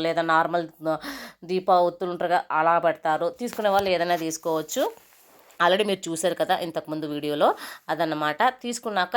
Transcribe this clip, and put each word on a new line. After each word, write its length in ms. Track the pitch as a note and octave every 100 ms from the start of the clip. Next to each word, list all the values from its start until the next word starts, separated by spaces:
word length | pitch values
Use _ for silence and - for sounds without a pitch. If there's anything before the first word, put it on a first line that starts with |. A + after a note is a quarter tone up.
| D#3+
లేదా 160 | E3 E3
నార్మల్, 340 | D#3+ D#3+ E3+ E3 - D#3
ఆ, 80 | D#3 D4 C#4 - - E3+
దీప 180 | F#3 F#3 F3+ F3+
ఒత్తులు 240 | - F3+ F3
ఉంటారు 180 | F3 F3
కదా, 80 | -
అలా 280 | D#3 E3 E3+
పెడతారు. 500 | E3 D#3 D#3+ D#3 E3+ E3+
తీసుకునే 300 | A#3+ - G#3+
వాళ్ళు 200 | G3 G3
ఏదైనా 300 | F3 E3+ F3 E3
తీసుకోవచ్చు. 560 | D#3+ E3+ D#3+ D#3 C4 A4 - _ _ _ _ _ -
Already 220 | F3 F#3+ G#3
మీరు 120 | F#3+ E3+
చూశారు 300 | D#3+ F3+ E3+
కదా 160 | D#3+ F#3 F3
ఇంతకుముందు 400 | D#3+ D3+ D#3 D3+
వీడియోలో, 360 | D3 D3 D3 G#3+ G#4+ - - -
అదన్నమాట. 460 | D#3+ E3 D3+ D3+ D3+ A#3+ B3+
తీసుకున్నాక 540 | A#3+ A#3+ A#3 G3+ F3+